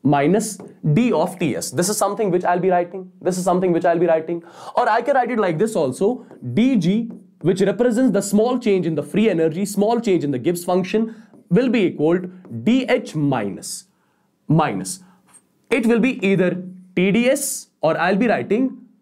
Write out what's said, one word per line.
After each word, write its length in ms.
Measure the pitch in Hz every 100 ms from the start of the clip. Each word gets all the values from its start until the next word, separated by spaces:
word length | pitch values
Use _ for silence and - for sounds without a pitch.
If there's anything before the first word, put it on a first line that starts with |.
Minus 560 | 135 143 143 202 226 - - - 156
D 180 | 151 247
of 260 | 160 180 -
T 180 | 165 87
S. 140 | -
This 180 | 127 180
is 80 | 208
something 340 | 143 180 208
which 140 | 175
I'll 160 | 180 180
be 80 | 185
writing. 420 | 175 175 190 185 -
This 160 | - 185
is 60 |
something 280 | 180 180 185
which 140 | 170 175
I'll 120 | 170
be 80 | 170
writing. 360 | 160 160 170 - - - -
Or 100 | 240
I 140 | 220
can 140 | 240
write 160 | 269 247
it 80 | 240
like 180 | 196 160
this 160 | 220
also. 520 | 214 139 127 196 254 - - 123
D 240 | 123 247 254
G, 340 | 165 208 233 - - _
which 220 | 156 175
represents 500 | 185 196 240 220 262
the 80 | 196
small 380 | 196 208 233 254
change 280 | 220 190 170
in 80 |
the 80 | 160
free 280 | 147 - 220
energy, 340 | 170 160 156
small 360 | 202 202 208 240
change 220 | 233 175
in 80 | 143
the 80 | 127
Gibbs 240 | 123 175
function, 520 | - 185 185 214 226 - - - _
will 220 | 175 254
be 140 | 233
equal 360 | 180 - 151 180
to 60 | 185 - - 113
D 220 | 117 254 254
H 280 | 247 -
minus, 720 | 156 143 127 101 85 - - - _ _ _ _ _ -
minus. 540 | 156 147 98 - - - _ _ _ _ _ _
It 160 | 262 233
will 140 | 233
be 240 | 254 - 196
either 360 | 196 180 175 - - -
T 160 | - 185
D 200 | 196 240
S 380 | 277 - - - _
or 180 | 151 156
I'll 180 | 170 196
be 120 | 247
writing 580 | 165 120 214 262 - - _